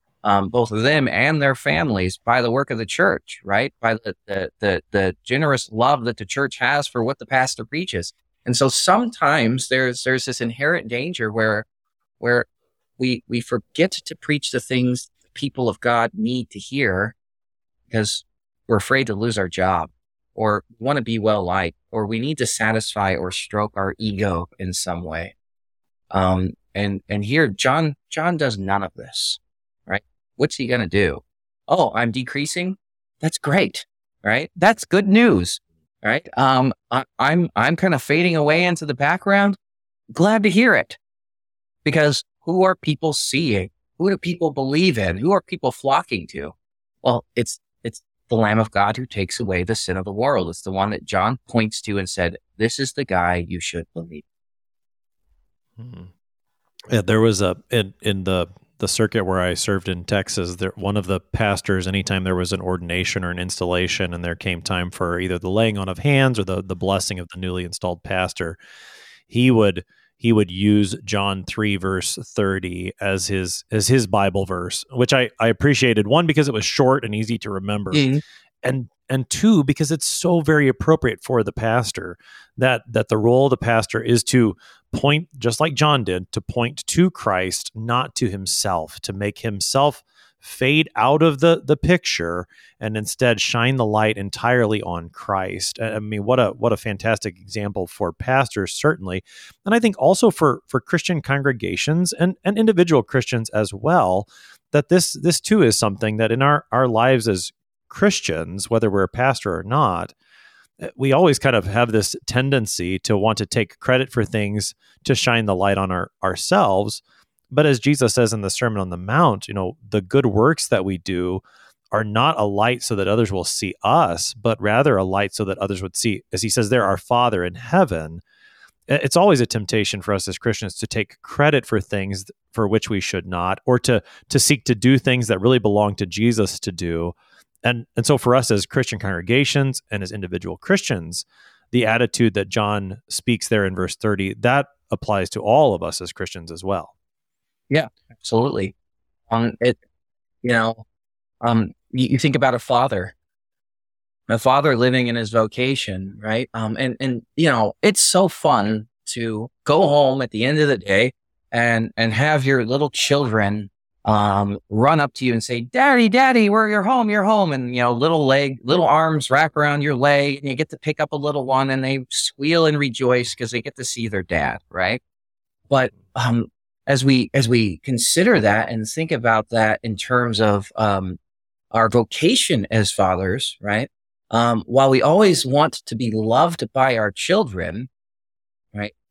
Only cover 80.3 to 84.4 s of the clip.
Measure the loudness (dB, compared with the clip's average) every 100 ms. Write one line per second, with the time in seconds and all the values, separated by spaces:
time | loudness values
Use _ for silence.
80.3 | 2 2 4 2 2 2 2 2 -4 -2
81.3 | 0 0 -2 0 0 0 -6 -12 -14 _
82.3 | -20 _ -2 0 0 -2 -2 0 2 4
83.3 | 6 4 2 2 2 0 -4 2 2 4
84.3 | 4